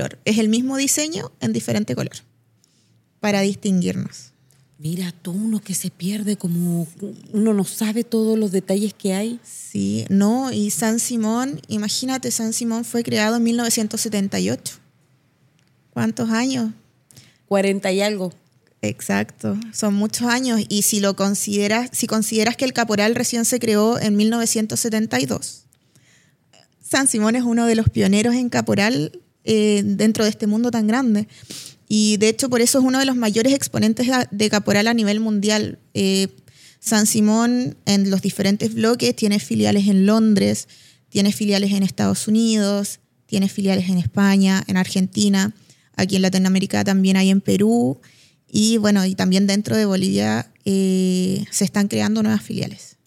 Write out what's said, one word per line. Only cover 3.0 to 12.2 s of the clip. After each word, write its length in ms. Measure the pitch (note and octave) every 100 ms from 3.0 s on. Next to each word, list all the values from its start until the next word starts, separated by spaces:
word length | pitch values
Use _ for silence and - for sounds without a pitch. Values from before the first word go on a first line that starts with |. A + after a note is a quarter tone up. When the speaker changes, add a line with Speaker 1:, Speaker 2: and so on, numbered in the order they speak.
| _ -
Speaker 1:
Para 200 | G#3 G3+
distinguirnos. 840 | G3 G3 G#3 F#3 F3+ F#3+ - - - _ _ _ _ -
Speaker 2:
Mira, 340 | D3+ F3+ F3+ -
tú 120 | F3+
uno 280 | F#3 A3 G#3+
que 140 | -
se 160 | F#3 F#3
pierde, 460 | - F3+ G#3 G3+ G3+
como 480 | F3 E3+ F3 E3+ D#3+ - G3+ A3 -
uno 180 | G#3+ A3
no 120 | G#3
sabe 380 | F3+ - A3 A3
todos 360 | A3+ A3+ A3 A3
los 120 | G#3
detalles 440 | F#3 F#3 G3 G#3
que 180 | - G3
hay. 260 | F#3+ A3+ A#3+
Speaker 1:
Sí, 640 | - - - G3+ G3 G#3+ -
no, 420 | G3 G3+ B3 C4+
y 180 | G#3+ G#3
San 300 | - A3+ A#3
Simón, 600 | - A#3+ G#3+ A3+ C4 D4 -
imagínate, 640 | G#3+ G#3 - B3+ C4